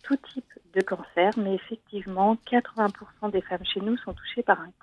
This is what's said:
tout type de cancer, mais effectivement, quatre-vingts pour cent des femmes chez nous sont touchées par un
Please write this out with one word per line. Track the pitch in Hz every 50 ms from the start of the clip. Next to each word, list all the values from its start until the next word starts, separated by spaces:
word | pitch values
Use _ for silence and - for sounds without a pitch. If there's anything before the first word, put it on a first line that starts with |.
tout | - - 277 269 - - -
type | 262 - _ - - - _ -
de | 147
cancer, | 143 - 190 175 165 - - 175 175 202 214 233
mais | 208 196 196
effectivement, | 190 - - 226 - _ _ - 202 190 196 185 185 196 208 226 226 _ -
quatre-vingts | - 240 247 - - 226 214 208
pour | 208 - 214 - - _
cent | - 208
des | 202 185
femmes | 180 - 185 180 185
chez | - - 196
nous | 190 214 233 247
sont | - - -
touchées | - - - - -
par | 240 - 196 -
un | 160 175 - _